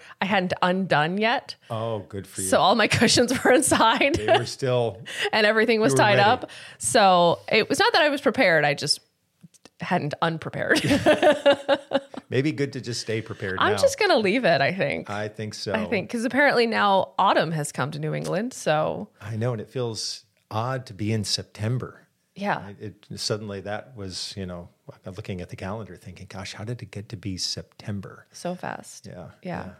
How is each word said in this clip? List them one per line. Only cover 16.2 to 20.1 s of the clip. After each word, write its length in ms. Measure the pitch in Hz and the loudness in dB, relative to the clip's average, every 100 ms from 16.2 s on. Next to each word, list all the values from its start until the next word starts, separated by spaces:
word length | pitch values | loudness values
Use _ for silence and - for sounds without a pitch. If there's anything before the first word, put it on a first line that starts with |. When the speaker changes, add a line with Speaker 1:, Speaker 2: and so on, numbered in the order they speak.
Speaker 1:
apparently 420 | 240 254 285 240 233 | -2 2 2 2 0
now 480 | 208 208 190 - - | 2 2 2 0 0
autumn 320 | 196 277 160 | 2 2 2
has 200 | 160 147 | -2 -4
come 200 | - 139 | -4 -4
to 80 | 156 | -4
New 140 | 151 | -6
England, 400 | 151 151 170 240 | -4 -4 -4 -4
so. 560 | - 170 151 165 160 208 _ | -4 0 0 0 -4 -10 _
Speaker 2:
I 160 | 104 110 | -10 -4
know, 160 | 120 | -4
and 100 | 113 | -4
it 80 | 95 | -6
feels 540 | 135 120 104 - | -6 -4 -4 -8